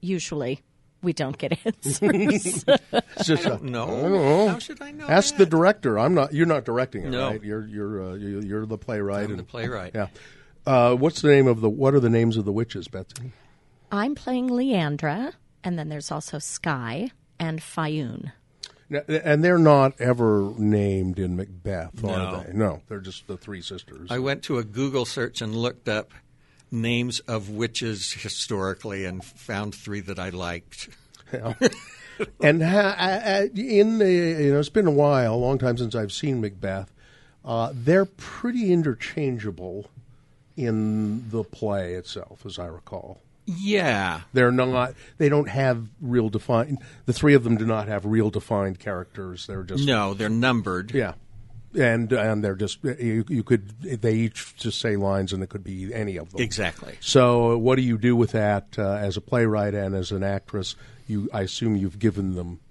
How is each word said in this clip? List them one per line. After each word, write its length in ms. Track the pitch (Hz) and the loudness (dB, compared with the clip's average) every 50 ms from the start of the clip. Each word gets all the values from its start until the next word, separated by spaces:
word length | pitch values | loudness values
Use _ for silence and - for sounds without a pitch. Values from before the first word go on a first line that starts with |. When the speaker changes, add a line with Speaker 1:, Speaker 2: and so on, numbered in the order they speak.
Speaker 1:
usually, 600 | - 175 190 175 156 - 170 147 139 120 131 120 _ _ _ _ _ _ _ _ - | -4 -4 -4 -4 -4 -6 -6 -4 -4 -4 -6 -6 _ _ _ _ _ _ _ _ -4
we 100 | 180 160 | -4 -2
don't 240 | - 156 131 139 | -2 -4 -6 -4
get 160 | - - 139 165 | -6 -4 -4 -4
<laughs> 120 | - - | -4 -4
answers. 960 | 226 220 _ - 135 143 - - 196 - 202 202 294 285 208 - 180 - 160 - | -6 -6 _ -4 -6 -4 0 2 2 4 4 4 2 2 0 0 -4 -6 -4 2
Speaker 2:
It's 600 | - 277 - - - - - - _ - - 180 | 2 2 2 2 0 -2 -2 -2 _ -8 -6 0
just 180 | - 160 - - | 0 2 2 2
Speaker 3:
I 20 | 214 | -2
don't 120 | 127 98 156 135 | -4 -4 -6 -6
Speaker 2:
a, 20 | |
Speaker 3:
know. 140 | 123 120 113 | -6 -6 -4
Speaker 2:
I 180 | - - 120 139 | -4 -4 -2 0
don't 100 | 175 196 | 2 2
know. 360 | 190 151 139 147 175 208 214 | 4 4 4 6 6 4 4
Speaker 3:
How 100 | 180 151 | 2 -2
should 220 | - - - - | -6 -12 -14 -14
I 100 | - - - | -14 -16 -14
know 140 | - - - | -12 -2 4
Speaker 2:
Ask 280 | 147 185 202 - - | 4 4 4 4 6
the 80 | - 196 | 6 6
Speaker 3:
that? 60 | 170 | 6
Speaker 2:
director. 480 | 156 160 170 185 208 - - 135 110 104 | 6 6 6 6 4 4 0 0 2 2
I'm 160 | 113 143 180 | 4 4 4
not. 180 | 170 135 - 151 | 4 2 2 2
You're 140 | 143 165 | 2 4
not 180 | 170 160 143 113 | 4 4 0 0
directing 380 | - 117 120 127 127 - 107 87 | -2 -2 -2 -2 -2 -4 -8 -6
it, 60 | 135 | -4
Speaker 3:
No. 180 | 127 123 131 135 | -4 -2 -2 -2
Speaker 2:
right? 120 | 110 110 104 | -4 -4 -6
You're, 240 | 104 104 110 107 | -6 -8 -6 -8
you're, 440 | 110 107 104 104 101 107 101 92 92 | -8 -8 -8 -6 -6 -6 -6 -6 -6
uh, 40 | 92 | -8
you're, 280 | 98 104 101 101 98 107 | -8 -8 -6 -6 -6 -6
you're 240 | 98 98 107 110 | -4 -4 -4 -4
the 120 | 107 110 104 | -4 -8 -8
playwright 460 | - - 117 107 101 101 98 101 104 | -6 -6 -4 -4 -2 -2 -2 -2 -4
Speaker 3:
I'm 60 | 104 104 | -4 -6
Speaker 2:
and 60 | 90 | -8
Speaker 3:
the 60 | 90 | -10
playwright. 480 | - - 120 113 120 123 107 92 90 - | -12 -10 -8 -8 -6 -6 -6 -8 -8 -4
Speaker 2:
Yeah. 120 | 110 101 92 - - - - - - - - - - - | -4 -4 -4 -6 -16 -20 -20 -20 -20 -20 -20 -20 -10 -2
Uh, 280 | - 135 127 120 120 123 | 2 4 6 6 6 4
what's 260 | 123 131 160 170 - | 4 2 0 0 2
the 80 | - 151 | 4 6
name 180 | 143 139 135 | 8 8 8
of 140 | 131 120 113 | 6 4 4
the, 80 | 110 110 | 2 0
what 260 | 104 139 135 135 139 | 0 2 2 4 4
are 60 | 143 | 4
the 100 | 123 117 | 4 6
names 260 | 113 117 117 117 110 | 4 4 4 4 2
of 80 | 113 104 | 0 0
the 60 | 101 101 | -2 -2
witches, 360 | 104 120 117 - 98 87 - | -2 -2 -4 -6 -12 -12 -12
Betsy? 440 | - 95 92 _ - - 120 127 113 _ _ _ _ _ _ _ _ _ _ _ - | -12 -14 -14 _ -14 -14 -14 -14 -16 _ _ _ _ _ _ _ _ _ _ _ -4
Speaker 1:
I'm 220 | 202 208 262 294 | -2 -2 -2 -4
playing 340 | - - - 254 254 247 254 | -6 -6 -4 -4 -2 -2 0
Leandra, 840 | 247 240 254 269 254 190 165 147 147 143 - 156 147 190 247 294 - _ _ _ _ _ _ | 0 0 0 2 2 2 0 0 -2 -2 -2 -4 -2 -2 -6 -8 -8 _ _ _ _ _ _
and 140 | 185 175 170 | -6 -4 -4
then 100 | 151 151 | -6 -6
there's 200 | 151 151 143 - | -8 -10 -8 -8
also 280 | 151 147 156 - - 147 | -8 -8 -8 -8 -10 -10
Skye 720 | - - - - - 175 151 135 123 117 113 147 202 254 - _ _ _ _ _ | -10 -10 -12 -8 -4 -4 -4 -4 -4 -6 -6 -6 -6 -8 -10 _ _ _ _ _
and 240 | 170 165 160 156 156 | -6 -6 -6 -6 -10
Fionn. 680 | - - - 160 151 156 156 143 117 110 - - 143 - _ _ _ _ _ - - _ _ _ _ | -10 -6 -4 -4 -4 -2 -4 -4 -6 -8 -10 -12 -14 -16 _ _ _ _ _ -20 -20 _ _ _ _
Speaker 2:
Now, 100 | 147 143 - | -6 -6 -4
and 380 | - 151 156 151 170 147 147 160 | -2 -2 -2 2 4 4 4 6
they're 140 | 175 180 175 | 6 6 8
not 420 | 165 156 147 143 135 135 131 - | 8 8 10 8 8 4 2 0
ever 500 | 120 123 127 120 120 113 107 104 98 98 107 | 0 0 2 4 4 4 4 4 2 0 -2
named 640 | 113 107 107 104 104 101 101 98 95 92 92 90 90 | 0 2 4 4 4 4 2 2 0 0 -2 -2 -2
in 180 | 95 90 90 | -2 -2 -2
Macbeth, 680 | 90 95 101 95 90 - 104 98 87 82 85 - - 113 | -4 -6 -8 -12 -12 -8 -6 -6 -6 -8 -10 -10 -8 -6
are 40 | |
Speaker 3:
No. 360 | 101 92 92 92 92 92 92 90 | -4 -2 -2 -4 -4 -6 -8 -10
Speaker 2:
they? 100 | 87 92 | -6 -2
No, 260 | 104 110 101 78 71 _ _ | 0 0 0 0 -4 _ _
they're 120 | 110 101 | -12 -12
just 260 | 92 95 92 - - | -12 -12 -16 -16 -14
the 100 | _ 101 | _ -14
three 240 | 90 - - 101 92 | -14 -12 -14 -14 -12
sisters. 480 | 82 - 98 92 - - - - 85 90 | -12 -12 -12 -14 -16 -18 -20 -18 -10 -8
Speaker 3:
I 80 | 120 123 | -6 -4
went 240 | 127 135 139 135 - | -2 -2 -4 -6 -6
to 120 | - 156 123 | -4 -4 -4
a 60 | 117 | -4
Google 400 | 107 101 117 135 139 131 135 120 | -4 -4 -4 -4 -2 0 -2 -2
search 380 | - - - 123 - - - 117 | -2 -4 -4 -4 -4 -6 -8 -8
and 120 | 107 107 | -6 -4
looked 340 | 113 117 123 - - _ - | -2 -2 -4 -4 -4 _ -4
up 200 | 107 107 104 _ _ - _ _ _ _ _ _ _ _ _ _ | -2 -2 -4 _ _ -20 _ _ _ _ _ _ _ _ _ _
names 500 | - 117 113 117 120 120 120 123 113 - | -6 -4 -2 0 0 0 -2 -2 -6 -8
of 280 | - - 117 110 101 98 | -6 -4 -6 -6 -6 -6
witches 640 | 107 104 117 117 117 - 123 113 110 98 92 - - | -6 -4 -4 -4 -4 -4 -6 -6 -6 -6 -8 -10 -10
historically 920 | - - 107 - - - - 120 98 95 95 95 - - 113 98 95 95 | -10 -10 -10 -8 -8 -6 -4 -4 -2 -2 -4 -4 -6 -8 -10 -8 -8 -6
and 160 | 90 90 92 90 | -8 -8 -10 -12
found 500 | - - - - - 110 98 104 104 98 | -16 -20 -20 -10 -6 -6 -4 -4 -6 -8
three 260 | - - - 101 104 | -12 -12 -10 -10 -10
that 180 | 98 98 98 90 | -8 -10 -8 -8
I 120 | 90 95 | -8 -8
liked. 580 | 87 90 92 87 87 85 85 - - - - - - _ _ _ _ - - - - | -6 -6 -6 -6 -6 -8 -10 -16 -18 -18 -18 -18 -18 _ _ _ _ -20 -16 -12 -10
Speaker 2:
Yeah. 220 | 120 110 113 110 - | -8 -6 -8 -4 0
<laughs> 40 | 247 247 - - - - - - - - - - 220 - - _ - | 0 0 0 0 -18 -20 -20 -20 -20 -20 -10 -10 -10 -10 -8 _ 4
And 180 | 151 151 165 160 | 4 4 6 4
ha-, 340 | 165 185 208 202 196 202 180 | 4 4 4 4 2 2 0
I, 120 | 175 185 190 | 0 0 0
I, 380 | 202 240 220 190 196 196 202 - | -2 0 0 0 0 0 0 -2
in 440 | 190 226 269 226 202 208 220 226 226 | -4 -4 2 6 6 6 6 6 4
the, 120 | 208 190 | 4 4
you 420 | 185 175 175 165 165 160 147 143 139 | 4 4 4 2 0 2 4 4 4
know, 60 | 143 | 4
it's 100 | 147 143 | 2 2
been 180 | - 220 208 170 | 2 2 4 4
a 20 | |
while, 440 | 147 139 147 147 143 131 127 113 110 | 4 6 6 6 6 4 4 2 2
a 20 | |
long 200 | 120 123 123 135 131 | 2 2 2 0 2
time 180 | 127 127 120 120 | 2 0 0 0
since 160 | 123 113 107 | -2 -4 -2
I've 180 | 120 107 101 - | -4 -4 -4 -6
seen 280 | - - 147 135 123 | -4 -4 -2 -2 0
Macbeth. 520 | 110 104 98 95 92 98 95 98 95 - _ _ - - - _ _ _ _ _ _ | -2 -4 -6 -6 -6 -6 -6 -6 -8 -10 _ _ -20 -20 -20 _ _ _ _ _ _
Uh, 260 | - 117 117 117 120 143 | -4 -2 -2 -2 -2 -4
they're 340 | 127 117 135 170 190 196 | -4 0 4 4 4 4
pretty 640 | 190 _ - - - - - - 240 247 247 233 190 180 | 2 _ -16 -18 -16 -16 -8 -6 -4 -2 -2 2 2 4
interchangeable 1120 | 175 165 151 120 - - - - - 151 135 127 117 104 107 92 80 90 92 87 101 104 - _ - - _ - - _ _ _ _ _ _ _ | 4 4 2 -2 -2 -6 -10 -6 -4 -2 -2 -2 -4 -6 -8 -8 -8 -10 -10 -10 -10 -12 -14 _ -20 -20 _ -20 -20 _ _ _ _ _ _ _
in 720 | - 135 117 113 110 110 107 107 107 107 104 104 113 127 113 | -6 -2 0 0 0 0 0 0 0 0 -2 -2 -4 -6 -6
the 140 | 107 113 107 | -6 -6 -6
play 500 | - - - - 107 101 101 95 87 90 | -6 -8 -6 -4 -2 -2 -2 -2 -4 -6
itself, 500 | 92 90 - - 104 - - - - - | -8 -10 -12 -12 -14 -14 -14 -18 -18 -16
as 140 | 101 92 - | -16 -12 -12
I 80 | 90 | -12
recall. 540 | 87 80 87 - - - - - - - - _ _ _ _ _ | -12 -12 -14 -16 -14 -14 -14 -14 -14 -20 -20 _ _ _ _ _
Speaker 3:
Yeah. 760 | - 180 165 196 202 208 202 180 151 120 101 98 92 82 80 92 - - | -8 -8 -6 -2 0 0 2 2 2 2 2 0 -2 -4 -6 -10 -2 2
Speaker 2:
They're 180 | 127 123 123 | 4 4 4
not, 440 | 123 127 127 127 127 127 123 127 131 - - - - _ | 4 4 2 2 2 0 0 -2 -4 -12 -20 -20 -4 _
they 100 | 156 147 | 2 4
don't 200 | 143 147 147 - | 4 2 0 0
have 380 | - 139 139 131 123 117 113 107 - - | -2 0 0 0 0 0 -4 -12 -14 -10
real 280 | - 123 120 123 113 110 | -6 0 2 2 2 2
defined, 500 | 101 110 - - 127 113 120 151 143 127 - - - - - | 0 -4 -2 2 2 2 2 0 -4 -6 -6 -12 -20 -14 -4
the 60 | - 123 | -2 -2
three 220 | - - 151 143 | 2 6 8 8
of 100 | 139 120 | 8 6
them 120 | 117 117 | 6 2
do 80 | 104 110 | 2 2
not 220 | 113 113 110 104 | 0 0 -2 -2
have 180 | 101 107 101 95 | -4 -4 -4 -2
real 260 | 104 110 110 107 107 | 0 2 2 2 2
defined 500 | 101 107 - - 113 101 98 98 95 92 | 0 -2 -4 -2 -2 0 0 -2 -4 -6
characters. 680 | - 110 98 90 90 _ _ - 98 92 90 90 - | -8 -8 -8 -8 -8 _ _ -14 -12 -12 -12 -14 -12
They're 160 | - 101 95 92 | -12 -10 -10 -8
just 240 | 90 95 127 143 | -6 -4 -2 0
Speaker 3:
No, 280 | 143 131 110 104 98 101 | 2 2 2 2 0 -2
they're 140 | 98 110 107 | -2 -2 -2
numbered. 640 | 110 113 120 131 127 117 98 104 90 90 92 107 117 | 0 2 2 2 2 2 0 -2 -4 -4 -4 -4 -2
Speaker 2:
Yeah. 200 | 139 117 98 - - - - - - - - - - - - - 202 | -2 -2 -2 -6 -10 -16 -20 -20 -20 -20 -18 -18 -18 -18 -8 -2 2
And, 340 | 135 120 117 117 117 107 127 | 2 4 4 2 2 0 0
and 300 | 120 104 110 110 104 104 | 0 2 0 0 0 0
they're 140 | 104 95 | -2 -2
just, 260 | 95 104 98 - - - | -2 -4 -6 -6 -6 -6
you, 420 | 135 123 - 120 117 110 113 107 - | -6 -6 -2 -2 -2 0 0 -2 0
you 160 | 165 123 104 | -2 -2 2
could, 340 | - 127 110 98 98 107 113 | 2 2 2 2 -4 -16 -14
they 340 | 143 190 139 113 101 117 110 | -10 -8 -8 -2 0 0 2
each 420 | 110 117 113 110 - - - - | 2 0 -2 -4 -6 -16 -16 -16
just 240 | - - 117 101 - | -8 -8 -6 -6 -4
say 160 | - 120 107 | -2 -2 -2
lines 360 | 101 98 98 98 98 95 92 98 | 0 0 0 0 0 -2 -2 -4
and 100 | 92 95 | -6 -6
it 60 | 92 | -6
could 120 | - 104 92 | -8 -12 -10
be 320 | 85 95 92 95 95 120 | -10 -10 -10 -8 -8 -6
any 220 | 113 107 104 95 | -6 -6 -6 -6
of 160 | 85 76 85 95 | -8 -10 -12 -6
them. 80 | 123 123 | -4 -4
Speaker 3:
Exactly. 540 | 110 - 110 104 85 82 - - - - - | -4 -2 -4 -4 -4 -4 -8 -14 -18 -18 -12
Speaker 2:
So 560 | - - - 139 127 123 120 120 117 117 117 117 | -6 4 6 6 8 8 6 4 4 4 2 2
what 180 | 113 123 131 | 4 4 4
do 60 | 127 127 | 4 4
you 140 | 123 117 | 2 0
do 200 | 110 104 123 123 | 2 2 4 4
with 160 | 117 117 104 - | 4 2 2 2
that, 440 | 113 107 104 104 101 - - - | 0 2 2 2 0 -2 -6 -6
uh, 180 | - 107 98 98 | -4 -2 -2 -2
as 220 | 104 104 101 90 | -2 -2 -4 -4
a 40 | 107 | -6
playwright 540 | - - - 123 117 110 107 107 104 104 101 | -6 -2 0 2 2 2 2 2 0 0 0
and 200 | 104 98 95 98 | -2 -2 -2 -2
as 160 | 98 92 - | -2 -4 -4
an 140 | 104 95 98 | -4 -4 -2
actress? 500 | 98 98 98 - - - 104 92 - - - - - - - - | -2 -4 -4 -6 -8 -8 -8 -6 -8 -10 -12 -16 -20 -20 -20 -10
You, 240 | - 107 104 101 - - | -6 -6 -4 -4 -4 -4
I 80 | 110 | -4
assume 340 | 98 95 - - 117 113 107 | -4 -4 -4 -4 -2 0 0
you've 240 | 101 95 98 85 101 | 0 0 -2 -4 0
given 360 | 104 110 98 101 98 95 92 | 0 0 0 0 -4 -4 -4
them 260 | 90 87 87 87 82 - - | -6 -8 -10 -12 -14 -18 -20